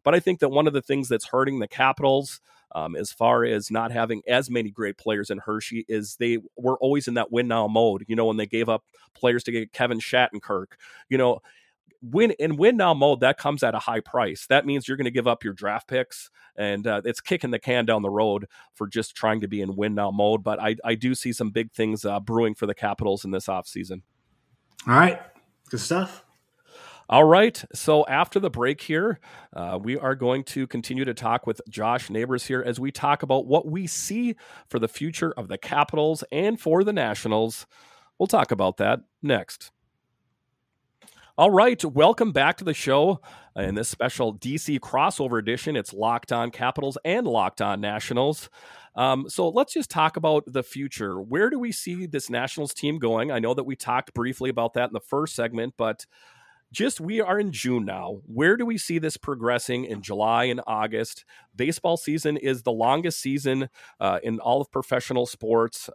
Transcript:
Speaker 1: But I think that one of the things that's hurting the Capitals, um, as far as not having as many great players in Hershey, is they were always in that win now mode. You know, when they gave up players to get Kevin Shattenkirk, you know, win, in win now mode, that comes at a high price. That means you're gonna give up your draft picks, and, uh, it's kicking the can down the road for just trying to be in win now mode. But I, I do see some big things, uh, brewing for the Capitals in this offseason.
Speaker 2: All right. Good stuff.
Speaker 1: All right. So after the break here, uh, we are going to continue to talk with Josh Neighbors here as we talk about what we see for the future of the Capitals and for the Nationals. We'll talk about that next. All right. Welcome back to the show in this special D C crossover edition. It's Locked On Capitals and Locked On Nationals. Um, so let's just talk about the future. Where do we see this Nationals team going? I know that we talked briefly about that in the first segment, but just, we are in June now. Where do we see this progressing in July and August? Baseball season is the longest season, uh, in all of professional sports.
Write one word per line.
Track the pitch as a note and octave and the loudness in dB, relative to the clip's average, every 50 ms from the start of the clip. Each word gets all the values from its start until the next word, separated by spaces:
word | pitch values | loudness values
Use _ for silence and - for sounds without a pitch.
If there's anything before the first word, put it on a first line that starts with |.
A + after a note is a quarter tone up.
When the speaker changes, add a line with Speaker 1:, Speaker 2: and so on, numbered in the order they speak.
| - | 2
Speaker 1:
But | C#3 D#3+ | 4 4
I | F3+ | 4
think | - F#3+ F#3 E3 | 4 2 0 2
that | - C#3 | 2 2
one | C3+ C#3+ D#3 D#3 | 4 4 4 4
of | C#3+ | 2
the | C#3 - | 0 0
things | - C#3 C#3 C3+ B2 | -2 -2 -2 0 0
that's | A#2+ A2+ - - | -2 -2 -2 0
hurting | - B2+ C3+ C#3 C3+ C3 | 0 0 2 2 0 -2
the | G#2+ G2+ | -4 -4
Capitals, | - - C#3 C3+ C3 - C#3+ C3+ C3+ C3+ C#3 C#3 - - _ _ _ _ _ - - | 0 2 2 2 2 2 2 2 2 2 0 -2 -10 -18 _ _ _ _ _ -12 -8
um, | D#2+ D#2+ E2 E2+ | -6 -6 -6 -6
as | - G#2 - | -6 -8 -8
far | - - A2+ A#2 A#2+ A#2+ A#2 | -2 2 4 4 6 4 4
as | A#2+ A2+ G#2+ G#2 - | 2 0 -2 -2 -2
not | A2 A2+ A2+ A#2 | -2 -2 -2 -2
having | A#2 A#2+ A#2 A2+ A#2 G#2 - - | -2 -2 -2 -2 -4 -4 -2 2
as | B2 B2+ C#3 B2 | 2 2 2 0
many | A#2+ A#2+ A2+ G#2 | -2 -2 -2 -4
great | G2+ - A2 G2+ G2+ _ | -4 -6 -6 -6 -6 _
players | - A2+ G#2+ G#2 G2 - | -2 -2 0 0 -2 -4
in | G#2+ F#2+ | -6 -6
Hershey, | - - G#2+ G#2+ - - A#2 A2+ - - | -4 -4 -4 -4 -4 -6 -8 -8 -6 -4
is | A2 A2 G#2 G2 - - | -4 -4 -4 -6 -6 -2
they | B2 A#2+ A#2 A2+ F#2+ D#2+ _ | 0 0 0 0 -4 -8 _
were | - B2 B2+ B2+ - | -4 -2 -2 0 2
always | C3 C3 C#3+ C#3+ C3 - | 2 2 2 2 0 0
in | A#2+ | -2
that | A#2+ A2+ - | -2 -2 0
win | A#2 A#2+ B2 A#2+ | 0 0 0 2
now | A2+ A2+ A2 G#2 | 2 2 2 2
mode. | G#2+ A2 A#2 A2+ G2 G2 G#2+ - | 4 4 4 4 4 0 -2 -2
You | A2+ | 0
know, | A2+ A2+ | 0 2
when | A2 A2 A2 | 2 2 0
they | G#2+ | -2
gave | G2+ A2+ A2+ A#2 A2+ | -2 -2 0 0 0
up | A2+ A2 - _ _ _ _ _ _ | 0 -2 -4 _ _ _ _ _ _
players | _ - B2 A#2+ A#2+ - | _ 2 2 2 2 0
to | - | -2
get | A#2 A#2 A2+ G#2+ - | -4 -4 -4 -4 -2
Kevin | - B2+ A#2+ B2 A2+ | 0 0 0 0 -2
Shattenkirk, | - - - B2+ B2 A#2+ - G#2 - - G#2 F#2+ F#2+ - - _ - - - - - - | -2 0 2 4 4 2 0 -4 -6 -4 -4 -4 -4 -6 -14 _ -20 -20 -20 -20 -8 -2
you | C3 C3 | 0 2
know, | B2+ B2 A#2+ - - _ _ _ _ _ _ _ _ _ _ _ - | 2 2 2 0 -4 _ _ _ _ _ _ _ _ _ _ _ -10
win, | A#2+ A#2+ F#3+ A3+ A#3 | -2 2 2 4 4
in | - - D3 D#3+ D#3+ D3 | 2 0 -2 -2 0 2
win | F3 A3+ B3+ A3+ | 4 4 4 4
now | F#3+ F3 E3 | 4 4 4
mode, | C#3+ C#3 D3 C#3+ A#2+ | 6 4 4 4 6
that | B2+ C3 C#3+ - | 4 4 2 2
comes | - C#3+ D3 C#3 - | 0 -4 -2 0 0
at | A#2 A2 | 0 0
a | G#2+ | -2
high | - - A#2 A2 | -4 -4 -4 -4
price. | - - - B2+ A2+ F#2+ E2 - - | -4 -4 -2 -2 0 -2 -2 -4 0
That | - C3 C#3 C#3 C#3 | 2 4 4 4 2
means | C#3 C#3 B2+ - | -2 -4 -4 -4
you're | C3+ C3+ | -4 -4
gonna | C#3 B2 | -4 -2
give | A#2+ B2+ A#2 B2 | -2 0 2 2
up | A#2+ - - | 2 0 -2
your | G#2+ G2 | -8 -8
draft | F2+ G2+ G2+ G#2 A2+ - - | -6 -4 -4 -4 -4 -6 -4
picks, | C3 B2+ B2+ - - - - - _ _ _ _ _ | -4 -4 -4 -4 -8 -18 -18 -20 _ _ _ _ _
and, | - G#2 G2+ G2+ G2+ G#2 | -6 -4 -2 -2 -2 -2
uh, | A#2 G#2+ G#2 G2 | -2 -2 -2 -2
it's | A#2 A#2 - | -4 -6 -6
kicking | - - G3 F3+ - B2+ | -4 -4 -4 -2 -2 -2
the | A#2+ A2+ | -4 -4
can | - - B2 B2 A#2 | -2 0 0 2 2
down | A2+ A2+ G#2+ G2+ | 2 2 0 0
the | G2 | 0
road | G2+ G#2 G#2+ A2 G2+ G2+ G#2 - _ - - _ _ | 0 2 2 2 2 0 -4 -8 _ -20 -20 _ _
for | - G#2+ | -8 -8
just | G2+ - A2+ A2 - - | -4 -4 -4 -4 -4 -4
trying | - - A2 A2 A2+ | -2 0 0 0 0
to | G#2+ G2 | -2 -4
be | G2+ G#2 | -4 -4
in | G2 F#2+ G2 | -4 -4 -4
win | F#2+ G#2 G#2+ G#2 | -2 -2 -2 0
now | G#2 G2+ G2 | 0 -2 0
mode. | G2 G2+ G2+ G#2 A2 G#2+ F#2+ | 2 2 4 4 4 2 0
But | A2 G#2+ - | -2 -4 -2
I, | G#2+ G#2+ A2 A2+ - | -2 -2 -2 -2 -2
I | A#2 A#2 | -2 -2
do | A2 A#2 B2+ C3 | 0 0 -2 -2
see | - - B2 A#2 | -2 -4 -6 -4
some | - A#2+ G#2+ | -4 -4 -2
big | G2+ A#2 A2+ A2+ | -2 -2 -4 -4
things, | - - A2+ A2 G#2+ G#2 - | -2 -2 0 0 0 -2 -2
uh, | G#2 G2+ G2+ | -2 -4 -4
brewing | G2+ G#2 A2+ A#2 A#2 A2 G#2+ | -2 0 2 2 2 2 0
for | - - G#2 | 0 -2 -4
the | G#2 | -2
Capitals | - - G#2 G2+ - G#2+ G#2 G2 G2+ - | -2 -2 -4 -2 -2 0 0 0 0 -2
in | G2 | -4
this | F#2+ F#2+ - - | -6 -4 -4 -4
offseason. | F#2+ F#2 F2+ - - G2+ F#2+ F#2 F#2 F#2 - _ _ _ _ _ _ _ _ _ _ _ _ _ _ - - - | -4 -4 -6 -8 -10 -10 -10 -10 -12 -14 -16 _ _ _ _ _ _ _ _ _ _ _ _ _ _ -8 0 4
Speaker 2:
All | A#2+ | 6
right. | F#3+ F#3 F3+ F3 - - - _ _ _ _ _ _ _ - | 8 8 6 4 0 -8 -18 _ _ _ _ _ _ _ -10
Good | - A#2 | -8 -6
stuff. | - - E3 F3+ F#3+ F#3 - - - _ _ _ _ _ _ _ _ _ - - - - - - - - | -2 -2 -2 -2 -2 -4 -8 -14 -20 _ _ _ _ _ _ _ _ _ -20 -20 -20 -20 -20 -16 -2 6
Speaker 1:
All | A2+ B2+ D#3 | 8 10 10
right. | D#3 E3 F#3+ G#3+ A#3 A3+ - - - - | 10 10 10 8 6 2 -2 -10 -14 -12
So | - - - D3+ D#3 D3+ - | -4 2 4 4 4 4 4
after | C3+ C#3+ F3 - - G3+ | 2 0 0 2 0 -2
the | G3 F3 | -2 -2
break | B2 A#2+ A#2+ B2+ D3 D3 | -2 -2 0 -2 -2 -2
here, | - - D#3+ D#3+ F#3+ A3 G#3 - - - - - - - - | -4 -2 -2 0 0 0 -2 -4 -8 -18 -20 -20 -20 -16 -12
uh, | - F2 F2 F#2 F#2 | -10 -8 -6 -6 -6
we | G2+ A2+ B2+ C#3+ | -4 -6 -6 -4
are | C#3+ C3 C3+ | -2 -2 -2
going | C3+ C3 A#2+ B2+ C3+ C3+ | 0 0 0 0 0 -2
to | - - C#3 C3+ B2 | -6 -6 -6 -6 -4
continue | - B2 A2+ - B2+ B2+ C3+ | -4 -6 -6 -6 -4 -4 -4
to | C3 A#2 | -4 -4
talk | - A#2+ A2+ A#2 B2 - A#2 | -2 0 0 0 0 0 -2
with | A2 - - - | -6 -6 -8 -12
Josh | - - G#2+ A2 B2 B2+ - - | -6 -4 0 0 0 -2 -2 -4
Neighbors | G2 A2 A#2 B2 B2+ B2 - | -6 -4 -4 -2 -2 -4 -2
here | - C3+ B2+ B2 | -2 -2 -2 -2
as | B2 A#2+ A#2+ | -2 -4 -4
we | B2+ C#3 | -6 -8
talk | - - - C#3+ C#3+ - - | -6 -2 0 0 0 0 0
about | C3 C3 C3+ - | 0 0 0 2
what | A#2+ C3+ - - D#3 | 2 2 2 2 0
we | D3+ F#3 F#3+ E3 | -6 -6 -6 -6
see | - - - - G3+ A3+ B3 A#3+ A3+ - - - - - - - | -6 -8 -6 -6 -4 -2 -2 -2 -4 -6 -10 -20 -20 -20 -10 -6
for | - B2 | -4 -2
the | A2+ A2+ | -2 -2
future | - - C#3+ D#3+ D#3 - F3+ E3 | -4 -4 -8 -6 -4 -2 -4 -4
of | C#3+ - A2+ F#2 | -4 -4 -8 -8
the | - - | -10 -10
Capitals | - - C#3+ C#3+ D3 - - D#3 D3+ D#3 D#3+ D3+ - - | -8 -2 0 0 0 2 2 0 2 2 0 -2 -4 -6
and | - - F3+ G#3 A3+ A3 | -4 -2 0 0 -2 -2
for | - D#3+ D#3+ F3+ G3 | 0 2 2 4 4
the | G#3 G#3 | 2 2
Nationals. | F#3 C3 A2+ G#2 - - A2+ G#2+ A2 A2+ A2+ A2+ - - - _ - - - - _ _ _ _ - | 0 0 -2 -2 -2 -2 0 2 2 2 0 -2 -8 -14 -18 _ -20 -20 -20 -20 _ _ _ _ -2
We'll | F#3 G3 | 0 2
talk | - G#3+ C#3+ - | 2 2 2 2
about | - F#2+ F#2+ F#2 F#2 - | 0 0 0 0 0 0
that | G2 G#2+ A#2 - - _ _ _ | 0 0 0 0 -2 _ _ _
next. | - C#3+ C3 G#2+ F2+ - - - - - _ _ _ _ _ _ _ _ _ _ _ _ _ _ _ _ _ _ _ _ _ _ _ _ _ _ _ - - _ - _ _ - | -2 0 0 0 -2 -6 -14 -20 -20 -20 _ _ _ _ _ _ _ _ _ _ _ _ _ _ _ _ _ _ _ _ _ _ _ _ _ _ _ -20 -20 _ -20 _ _ 6
All | E3 G3 | 6 8
right. | G3+ F#3 G#3+ B3+ B3 - - | 8 8 8 6 6 2 0
Welcome | D#3+ C3 C#3 D3+ F#3 A3+ - A#3+ A3+ | 0 4 6 6 6 6 6 2 2
back | D3+ C#3 C3+ D3+ F3 - | 2 4 4 4 2 0
to | G3 | -2
the | E3+ D3+ | -4 -4
show | - - - C3 C#3+ D3+ F#3 G3 - - - - - - _ - | -2 0 2 4 4 4 4 2 0 -4 -14 -20 -20 -20 _ -6
in | G2 G2 F#2+ G2 | -4 -4 -2 -2
this | G#2 A#2 - | -2 -4 -4
special | - - A#2+ B2+ - - B2+ A2+ | -4 -2 -4 -2 -2 -2 -2 -2
D | G#2+ G#2 - B2+ C#3 D#3+ | -2 -4 -8 -6 -6 -6
C | - - D3 C3 | -4 -4 -4 -4
crossover | - - - C3 D3 F#3 F3+ - D3 C3 A#2+ A2+ | -4 -2 0 2 2 2 0 0 -2 -2 -2 -2
edition. | G#2 G#2+ A#2+ A#2+ - D#3+ D3+ | 0 -2 -2 -2 -2 -4 -4
It's | B2+ G2+ - - | -4 -4 -6 -6
Locked | G2 G#2+ A#2 A#2 A#2 - - | -2 0 0 0 0 -2 -2
On | B2+ A#2 A#2+ A#2+ | -2 -2 -2 -2
Capitals | - - B2 B2+ C3+ - C#3 C#3 C3 - - | -4 -4 -4 -4 -2 -2 -4 -4 -6 -4 -4
and | D#3+ F3+ A#3 B3+ F3 | -2 -2 0 0 0
Locked | A#2+ A2+ F#2+ F#2+ - - | 2 2 0 0 -2 -2
On | G#2+ G#2 G2+ G2 | -2 -2 -2 -2
Nationals. | G#2 G#2 G#2 G#2+ - - - A#2+ C3 C#3+ D#3 - - - _ - - - - - - - - | -4 -4 -4 -6 -6 -4 -2 0 0 0 0 -4 -8 -18 _ -20 -20 -20 -20 -20 -20 -10 -4
Um, | - B2+ C3 C3 C3 C#3 - | 0 0 0 0 0 -4 -6
so | - - F#3 E3+ | -4 -2 -2 0
let's | E3+ A#3 C#4 - - | 2 0 0 0 -2
just | E4+ B3+ - | -6 -6 -4
talk | - E3 D#3 D#3+ - E3+ | 0 0 0 0 0 0
about | D#3+ D#3+ D#3 D3+ - - | 0 2 2 2 0 -2
the | B2+ C3 B2 | -4 -6 -6
future. | - - C3+ C#3 C3+ - - A2 G2 F#2 F#2+ | -6 -8 -10 -10 -8 -8 -6 -6 -6 -6 -6
Where | F#2+ A2+ B2 D#3+ G#3 A#3+ | -6 -4 0 0 0 0
do | C#4 C4+ | 0 -2
we | A#3+ A#3 | -4 -6
see | G#3 - - F3+ F3 F3+ F#3 E3+ | -6 -8 -8 -8 -8 -8 -8 -6
this | D3+ C#3+ - - | -6 -6 -6 -4
Nationals | A#2+ A#2 B2+ C3+ - - D3 C#3 - | -4 -4 -4 -4 -6 -6 -8 -8 -6
team | - - C#3+ D#3 D#3+ | -4 -4 -4 -2 0
going? | B2+ A2+ A2+ A2+ A#2+ D3+ | 0 0 0 0 0 -2
I | C#3 A#2+ | -2 -2
know | A2 A2+ B2+ | 0 0 0
that | C#3 C3 | -2 -2
we | C3 C3+ | -6 -6
talked | - - - A#2+ B2+ - - - | -8 -4 -2 -2 -2 -2 -4 -4
briefly | A#2+ A#2+ B2+ B2+ - B2+ C3 | -4 -4 -4 -4 -4 -4 -4
about | B2+ A#2+ A#2 A#2 - | -2 0 -2 -2 0
that | B2 B2 A#2+ | -2 -2 -2
in | A2 | -4
the | A#2 | -8
first | - - - C#3 D#3 D#3 - | -8 -4 -4 -2 -2 -4 -4
segment, | - A#2 A#2 A#2+ A2+ A2+ B2+ - - | -4 -4 -4 -4 -4 -6 -6 -4 -4
but | A#2 A2 A2 - - - _ _ _ - _ _ _ _ _ _ _ _ | -4 -4 -4 -6 -10 -20 _ _ _ -20 _ _ _ _ _ _ _ _
just, | - - G#3 C4+ - - | -6 -2 -2 -2 -2 -4
we | D#3+ E3+ G#3+ A3+ | -6 -4 -2 -2
are | G#3+ F3+ F#3 G#3 | 0 0 0 0
in | G#3 G3 | 0 -2
June | D3+ A2 - B2 B2 A#2+ G#2+ | -4 -4 -2 0 0 0 -2
now. | G2 F#2+ F#2 F2+ F2 G#2+ G2+ - | -4 -6 -8 -8 -8 -10 -12 -12
Where | - A2+ A#2 D3+ E3+ G#3 A#3+ | -8 -2 2 4 4 4 4
do | B3 | 2
we | A#3 A#3 G3+ | -2 -4 -4
see | - - E3+ E3 | -4 -4 -2 -2
this | D#3 D#3 - - | -2 -4 -6 -6
progressing | - - C#3 B2 A2+ A#2+ B2 B2 - - B2 B2 B2+ | -8 -8 -6 -2 0 0 0 0 0 -2 -4 -4 -4
in | - A2 G2+ | -6 -8 -10
July | F#2+ G2 G#2 G2+ G#2+ A2 A2+ A#2 B2 | -8 -6 -4 0 2 2 2 2 2
and | B2+ A#2+ B2+ - | 0 -2 -4 -4
August? | - A2+ G#2+ A2 A2 A2 A2 A2+ - - - - _ - - _ _ _ | -4 -4 -2 -2 -2 -2 -4 -4 -6 -8 -16 -20 _ -20 -20 _ _ _
Baseball | G2 B2+ D3 E3 - - F3 E3+ | -4 -2 -2 -2 -2 0 0 0
season | E3 - - D3 D#3+ - D3+ D3+ C#3+ | 0 -2 -4 -4 -2 -2 -2 -2 -2
is | - C3+ C3+ B2 A#2 | -2 -2 -2 -2 -2
the | B2+ | -2
longest | A#2 A2+ A2+ A#2+ C3+ D#3 E3+ F3 D#3+ - | 0 2 2 2 2 2 0 -2 -4 -4
season, | - C3+ C3+ C#3+ C#3 C3+ C3 C3+ C3+ B2+ _ - - - - - | -4 -4 -4 -2 -2 -2 -2 -2 -4 -6 _ -18 -20 -18 -8 -4
uh, | G2+ G2 F#2 F2+ - | -2 -2 -2 -2 -2
in | A2+ A2+ A2 | -4 -6 -4
all | - A#2+ B2 C#3 | -2 0 0 0
of | C#3+ - | -2 -4
professional | - C#3 B2+ - C3 B2+ - - C3 B2+ B2 | -6 -6 -4 -2 -2 -2 -2 -2 -2 -2 -2
sports. | A#2+ - - - A2 A2+ A2+ A2+ A2+ - - - - - | -4 -6 -8 -2 0 2 2 2 0 -2 -8 -16 -12 -8